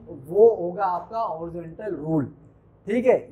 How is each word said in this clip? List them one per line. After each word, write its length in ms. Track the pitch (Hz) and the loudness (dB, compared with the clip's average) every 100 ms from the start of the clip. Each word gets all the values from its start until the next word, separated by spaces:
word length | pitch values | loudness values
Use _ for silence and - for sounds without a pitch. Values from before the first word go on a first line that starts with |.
| - | -14
वो 460 | 151 135 190 226 190 | -16 -2 6 6 6
होगा 300 | 175 180 190 | -2 -2 -2
आपका 340 | 175 - 226 | -2 -6 -6
horizontal 760 | 220 160 170 170 165 160 214 160 | -6 -6 -10 -12 -14 -12 -10 -8
rule, 300 | 156 160 123 - - _ _ _ - | -2 0 -2 -8 -20 _ _ _ -4
ठीक 180 | 240 247 | 0 4
है। 220 | 214 - | 2 0